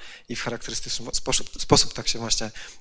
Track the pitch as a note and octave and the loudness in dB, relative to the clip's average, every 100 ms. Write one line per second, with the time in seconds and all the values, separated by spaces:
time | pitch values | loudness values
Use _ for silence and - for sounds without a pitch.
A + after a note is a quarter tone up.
0 | - - - A#2+ - A#2+ - A2+ - - | -12 -14 -10 -6 -4 -6 -6 -4 -4 -4
1 | B2+ - - B2+ - - - D3 - - | -2 -2 2 0 0 0 6 6 6 2
2 | - A#2 A2+ - A2 - - - | -2 -2 0 0 -2 -8 -14 -14